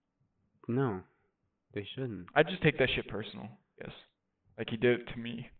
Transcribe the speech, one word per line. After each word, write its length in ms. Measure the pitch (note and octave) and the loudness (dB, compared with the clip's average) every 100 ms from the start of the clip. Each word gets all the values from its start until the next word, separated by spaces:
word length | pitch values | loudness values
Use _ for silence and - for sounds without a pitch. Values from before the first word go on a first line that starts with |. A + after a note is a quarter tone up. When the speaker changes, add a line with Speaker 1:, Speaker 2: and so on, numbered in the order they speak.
| _ _ _ _ _ _ - | _ _ _ _ _ _ -4
Speaker 1:
No, 320 | A#2+ C3+ F#2 - _ _ _ _ _ _ | 0 0 -2 -8 _ _ _ _ _ _
they 120 | G#2 G2 - | -10 -8 -6
shouldn't. 320 | C3 F#2+ F2 C#3+ | -6 -8 -2 4
Speaker 2:
I 80 | |
just 180 | D#3+ F#3 | 4 4
take 160 | D#3 - | 2 4
that 100 | B2+ | 4
shit 140 | C3 - | 2 -2
personal. 400 | G#2 - - A#2 B2+ _ - | -6 -8 -10 -12 -14 _ -16
Yes, 80 | - - - _ _ _ _ - | -14 -14 -20 _ _ _ _ -10
like 140 | A2+ | -6
he 60 | A2+ | 2
did 240 | B2 A#2+ | 4 4
it 80 | A#2 | 0
to 60 | A#2 | -8
me. 320 | A#2 A#2+ C3+ - | -8 -8 -12 -16